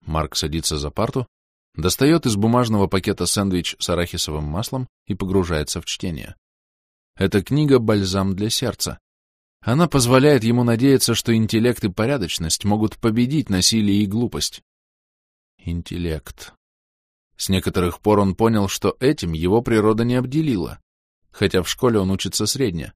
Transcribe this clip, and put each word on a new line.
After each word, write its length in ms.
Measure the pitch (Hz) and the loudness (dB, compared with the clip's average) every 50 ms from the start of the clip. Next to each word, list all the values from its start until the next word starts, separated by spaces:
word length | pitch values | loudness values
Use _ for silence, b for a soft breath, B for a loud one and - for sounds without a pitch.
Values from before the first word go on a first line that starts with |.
| _ | _
Марк 320 | - 78 78 78 76 - | -4 -4 -4 -4 -4 -4
садится 420 | - - 78 73 82 78 - 80 76 | -4 -4 -4 -4 -4 -4 -2 -4 -4
за 120 | 71 73 | -6 -6
парту, 360 | - - 101 120 135 135 127 - _ _ _ _ _ _ _ _ _ | -4 -4 -4 -2 -2 -4 -6 -6 _ _ _ _ _ _ _ _ _
достает 520 | - 76 92 90 - 151 147 160 165 - | -2 -2 -2 0 4 4 4 4 4 2
из 80 | 131 110 | 0 0
бумажного 540 | 98 104 113 117 123 123 113 110 104 98 90 | 2 2 2 4 2 2 2 2 2 2 2
пакета 360 | - 98 92 - 98 - 90 | 0 -2 0 0 -2 -2 -2
сэндвич 500 | 87 - 107 101 98 92 90 82 - - _ | -2 0 0 0 0 0 -2 -2 -4 -6 _
с 100 | - - | -4 -2
арахисовым 540 | 87 85 87 87 - 87 - - 76 76 76 | -2 -2 -2 -4 -4 -6 -6 -4 -4 -6 -6
маслом 440 | 73 76 87 117 - - 131 131 - _ _ _ | -4 -4 -6 -6 -6 -6 -8 -8 -8 _ _ _
и 80 | _ 101 | _ -6
погружается 680 | 92 101 92 95 98 92 85 85 78 76 - - 90 | -6 -4 0 0 0 2 2 0 -2 -2 -4 -6 -8
в 40 | 82 | -6
чтение. 500 | - - - - 95 85 67 - - - _ _ _ _ _ _ _ _ _ _ _ _ _ _ _ _ | -8 -10 -8 -6 -8 -8 -8 -10 -14 -18 _ _ _ _ _ _ _ _ _ _ _ _ _ _ _ _
Эта 240 | - 98 98 - - | -2 -2 0 2 0
книга — 380 | - - 131 147 151 147 139 127 | 0 0 0 0 4 4 4 4
бальзам 560 | 117 107 110 104 98 92 92 98 95 98 95 | 4 4 0 0 0 0 -2 -2 0 -2 -2
для 160 | 90 104 113 | -4 -4 -4
сердца. 480 | - - - 117 92 - - - 65 - _ _ _ _ _ _ _ _ _ _ _ _ | -4 -4 -4 -4 -4 -4 -6 -8 -8 -12 _ _ _ _ _ _ _ _ _ _ _ _
Она 260 | _ - 117 143 175 | _ 0 2 2 2
позволяет 560 | 156 - 143 120 120 127 131 131 147 147 131 107 | 2 2 0 2 4 4 6 6 6 4 4 4
ему 220 | 113 117 120 120 | 2 2 2 2
надеяться, 500 | 120 117 110 123 139 139 127 - - 117 | 2 2 2 4 4 4 4 4 2 0
что 180 | - - - 117 | 0 0 2 2
интеллект 520 | 113 110 104 - 113 110 123 120 - - | 2 2 2 0 2 2 2 0 0 -2
и 40 | 104 | -4
порядочность 760 | 90 - 107 110 143 139 98 80 - - 82 80 - - - | -2 0 -2 0 0 -2 -2 -4 -4 -6 -4 -4 -4 -2 0
могут 320 | 101 104 107 107 107 - - | 0 2 2 2 -2 -2 0
победить 500 | - 117 110 117 120 123 143 160 127 - | -2 0 2 2 0 2 0 -2 -2 0
насилие 540 | 104 92 90 - 113 113 107 101 98 101 107 | 0 2 2 2 2 2 2 2 2 2 0
и 40 | |
глупость. 560 | 98 98 113 123 107 - 71 - - - - _ _ _ _ _ _ _ _ _ _ _ _ _ _ _ _ _ _ _ _ | 0 0 -2 -4 -4 -4 -4 -6 -6 -8 -12 _ _ _ _ _ _ _ _ _ _ _ _ _ _ _ _ _ _ _ _
Интеллект. 920 | _ - 85 87 85 - - 87 87 85 78 76 - - - - - - - _ _ _ _ _ _ _ _ _ _ _ _ _ _ _ _ | _ -8 -8 -8 -8 -8 -8 -6 -4 -4 -6 -6 -8 -14 -20 -18 -20 -20 -20 _ _ _ _ _ _ _ _ _ _ _ _ _ _ _ _
С 120 | _ - - | _ -4 -2
некоторых 520 | 95 95 - - 85 - 87 90 82 - | -2 0 0 -2 -2 0 -2 -2 -2 -2
пор 180 | _ 104 104 101 | _ 2 4 4
он 160 | 101 98 92 | 4 2 0
понял, 320 | - 113 113 113 107 101 | 2 2 2 2 2 0
что 300 | 98 - - - 101 - _ | 0 -4 -2 -2 -2 -2 _
этим 340 | - 135 151 - - 87 80 | 0 0 0 0 -4 -6 -4
его 300 | 78 80 90 98 117 123 | -2 0 2 2 2 2
природа 400 | - 113 110 101 107 110 107 117 | 2 2 2 4 2 2 2 2
не 140 | 120 123 | 0 0
обделила, 640 | 127 127 127 127 151 160 156 123 95 80 57 - - _ _ _ _ _ _ _ _ _ _ | 0 -2 -2 -2 -2 0 0 0 -2 -2 -6 -8 -14 _ _ _ _ _ _ _ _ _ _
хотя 320 | _ - 104 98 - 95 87 | _ -2 -2 0 0 0 -2
в 60 | - | -2
школе 320 | - - - 127 117 107 | -4 0 0 2 2 2
он 100 | 95 95 | 2 2
учится 360 | 98 92 - 98 - - 107 | 0 -2 -4 -4 -4 -2 -2
средне. 460 | 104 - 131 139 113 87 82 67 52 - | -2 -2 -2 -2 -2 -2 -4 -8 -10 -14